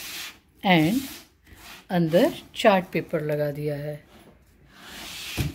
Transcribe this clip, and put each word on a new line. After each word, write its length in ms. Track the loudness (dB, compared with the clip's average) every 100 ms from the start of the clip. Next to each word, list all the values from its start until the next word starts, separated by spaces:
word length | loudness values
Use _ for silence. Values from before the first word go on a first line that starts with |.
| -12 -12 -14 -16 _ _
and 360 | 4 4 4 2 -4 -10 -20 _ _ -20 -20 -20 -4
अंदर 420 | 0 4 4 4 0 -10 2
chart 280 | 4 4 2
paper 320 | -4 -2 -4
लगा 260 | -2 -2 -2
दिया 260 | -4 -4 -6
है। 220 | -8 -12 -14 -20 -20 -20 _ _ -20 -20 -20 -16 -14 -14 -8 -4 -4